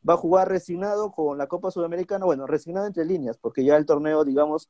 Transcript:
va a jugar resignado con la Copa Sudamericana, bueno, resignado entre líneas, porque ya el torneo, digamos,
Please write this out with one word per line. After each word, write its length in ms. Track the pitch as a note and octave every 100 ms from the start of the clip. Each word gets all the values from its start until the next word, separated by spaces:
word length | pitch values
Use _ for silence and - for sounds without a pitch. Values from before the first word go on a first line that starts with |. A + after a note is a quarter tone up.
| -
va 80 |
a 40 | E3+
jugar 320 | E3+ F#3 F#3+
resignado 600 | F#3 - F3 G3+ G#3 G#3+
con 260 | G3 D3+ C#3+
la 80 | C#3
Copa 240 | F3 F#3+
Sudamericana, 560 | F3+ E3+ E3+ F3+ G3 F#3
bueno, 200 | C#3 C3
resignado 400 | D3+ E3 F#3 G#3
entre 200 | F#3 D#3+
líneas, 320 | F#3 B2+ A2+
porque 260 | A#2 B2
ya 120 | C3 D3+
el 100 | D3
torneo, 380 | D3 D3+ D#3
digamos, 440 | D3 C3+ D3+ D#3